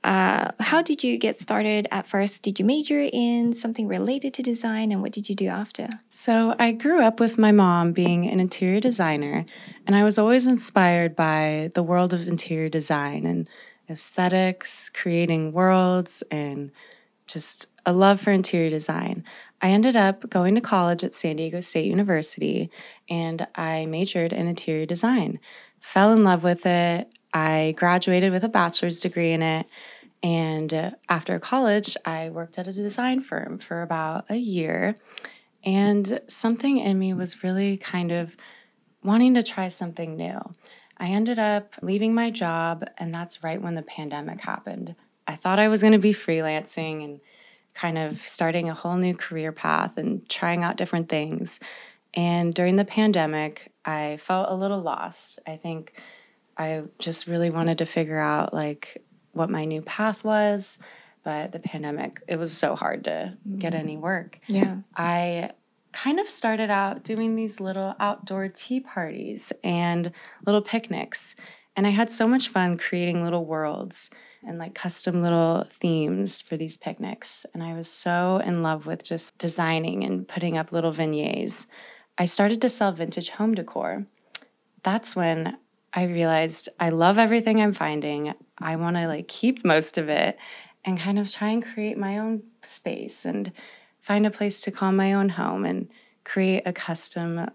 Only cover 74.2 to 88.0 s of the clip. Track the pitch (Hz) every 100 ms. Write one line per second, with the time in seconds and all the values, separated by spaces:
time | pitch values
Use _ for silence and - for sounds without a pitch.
74.2 | - _ 233 170 165 - 175 - 185 175
75.2 | 175 170 165 165 - - 180 160 151 190
76.2 | 196 - - 160 160 - - - 190 226
77.2 | - - - 165 165 165 165 - 175 175
78.2 | 180 185 - 170 160 156 156 165 - 165
79.2 | - - 170 165 165 160 165 190 190 185
80.2 | 185 175 170 160 160 170 165 156 156 151
81.2 | 151 - - - - - - - _ -
82.2 | 180 - 202 226 247 - 202 165 165 185
83.2 | 165 - 220 202 - - 80 98 196 _
84.2 | _ - - _ _ _ 190 220 - 190
85.2 | 165 165 165 262 _ _ _ 180 180 170
86.2 | 165 160 160 160 - - 170 165 170 202
87.2 | 220 233 226 220 208 190 156 151